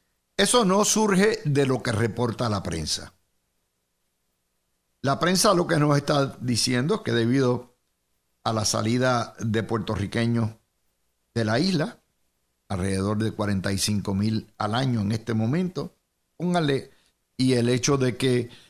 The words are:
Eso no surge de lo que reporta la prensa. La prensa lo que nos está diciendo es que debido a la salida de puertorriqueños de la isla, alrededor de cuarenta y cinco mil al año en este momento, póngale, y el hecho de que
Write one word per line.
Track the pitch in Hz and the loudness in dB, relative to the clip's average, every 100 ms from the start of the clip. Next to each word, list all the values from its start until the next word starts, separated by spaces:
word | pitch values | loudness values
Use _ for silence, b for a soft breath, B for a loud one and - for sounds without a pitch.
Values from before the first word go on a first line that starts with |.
| _ _ _ - | _ _ _ -2
Eso | 196 247 190 | 2 4 4
no | 196 208 | 4 2
surge | 208 220 185 214 - 151 | 2 2 4 2 2 0
de | 139 135 | 2 2
lo | 123 | 0
que | 120 | 0
reporta | 104 113 113 120 104 120 | 0 0 0 -4 -2 -2
la | 101 | -2
prensa. | 82 82 76 - - _ _ _ _ _ _ _ _ _ _ _ _ _ _ _ _ _ _ _ | -4 -6 -4 -6 -8 _ _ _ _ _ _ _ _ _ _ _ _ _ _ _ _ _ _ _
La | 131 135 | -4 0
prensa | 170 185 220 | 2 4 4
lo | 175 175 | 4 2
que | 160 | 2
nos | 147 143 | 4 2
está | 143 143 139 - | 2 0 0 -4
diciendo | 123 113 127 123 147 214 | -4 -2 0 0 0 -2
es | |
que | 117 | 0
debido | 117 113 135 127 120 - _ _ _ _ _ _ _ | 0 2 2 2 0 -6 _ _ _ _ _ _ _
a | 113 | -2
la | 110 98 | -2 -2
salida | 110 110 123 127 120 110 - | -2 0 0 2 0 -4 -6
de | 113 110 | -2 -2
puertorriqueños | 98 113 107 107 101 120 117 117 110 - _ _ _ _ _ _ _ | -2 -4 -4 -4 -4 -2 0 0 -2 -6 _ _ _ _ _ _ _
de | 117 107 | -4 0
la | 117 | 0
isla, | 190 170 202 - _ _ _ _ _ _ - | 0 0 -4 -8 _ _ _ _ _ _ -8
alrededor | 95 98 95 98 107 | -4 -2 -2 -2 -2
de | 110 | -2
cuarenta | - 104 98 101 | -2 -2 -2 -2
y | 98 | -2
cinco | - 104 95 | -2 -2 -2
mil | 95 107 110 - - | -2 0 -2 -6 -6
al | 107 117 | -4 -2
año | 135 113 | 0 0
en | 101 | 0
este | 113 - | -2 -2
momento, | 110 113 160 185 143 - _ _ _ _ - | -2 0 -2 -4 -6 -12 _ _ _ _ -8
póngale, | 180 175 147 135 - b b _ _ - | -2 0 0 -2 -4 b b _ _ 0
y | 131 | 2
el | 123 120 | 4 2
hecho | 123 147 139 | 2 2 2
de | 127 - | 0 0
que | 135 123 120 B | 0 0 -2 B